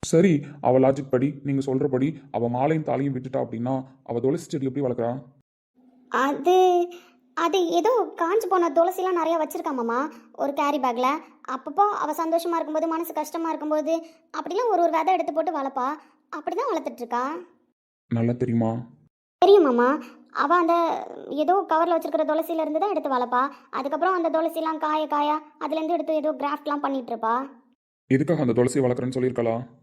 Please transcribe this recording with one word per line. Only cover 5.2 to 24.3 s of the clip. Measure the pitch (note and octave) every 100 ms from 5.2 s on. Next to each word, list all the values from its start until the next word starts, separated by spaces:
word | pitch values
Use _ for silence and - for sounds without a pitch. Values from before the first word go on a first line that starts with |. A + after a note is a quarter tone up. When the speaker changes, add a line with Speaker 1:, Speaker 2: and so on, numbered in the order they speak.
| - _ _ _ _ _ _ _ _
Speaker 2:
அது, | A3 C4+ C#4+ F4 F#4 F#4 F4 F4 - - _ _ -
அது | E4+ F#4+ E4+
ஏதோ | E4+ G4 B4 E4 -
காஞ்சு | E4+ G#4 G4
போன | F#4 E4+
துளசிலாம் | C#4 E4+ F4+ F#4 F4
நிறையா | D#4+ E4+
வச்சிருக்கா | D#4 F4 E4+
மாமா, | C4+ A#3 A#3 D4+ - -
ஒரு | - C#4
கேரி | C#4 C#4+ D4
பேக்ல. | C4 A#3 C4 D4+ - _ -
அப்பப்போ | B3+ D4+ C#4+ G4+ G#4
அவ | C4+
சந்தோஷமா | D4+ E4 E4 E4+ E4
இருக்கும்போது, | D4+ D#4 E4
மனசு | D#4+ E4
கஷ்டமா | D#4+ D4+ E4+ E4
இருக்கும்போது | D#4 D4+ D4+ D4 E4 E4 - _
அப்படிலாம் | - F4+ F4+ B4
ஒரு | F#4
ஒரு | E4+
விதை | D#4+ D#4+
எடுத்து | F#4 E4
போட்டு | D4+ D#4+
வளர்ப்பா. | D#4+ C#4 C4+ B3+ D4+ - _ _
அப்படிதான் | D#4 D4+ F4 C5
வளர்த்துட்டு | E4+ C#4 A#3
இருக்கா. | A#3+ A#3+ C4 E4 - _ _ _ _ _ _
Speaker 1:
நல்லா | A#2 A#2
தெரியுமா? | A#2+ B2 A#2 A2+ A2+ B2+ - _ _ _ _
Speaker 2:
தெரியும் | F4+ G4+ D4+
மாமா. | A#3+ A#3+ D4 - - _
அவ | - C#4+
அந்த | F4 E4 E4+ E4 - - - - C#4
ஏதோ | D4+ F#4+ F4
கவர்ல | D#4+ E4+ E4
வச்சிருக்கிற | E4 D#4 D4+
துளசியில | D4+ D#4+ E4
இருந்து | D#4 D#4
தான் | G4
எடுத்து | E4+ D4 C4
வளர்ப்பா. | B3 B3 C#4 - -
அதுக்கப்புறம் | - C4+ D4 F4 F#4
அந்த | E4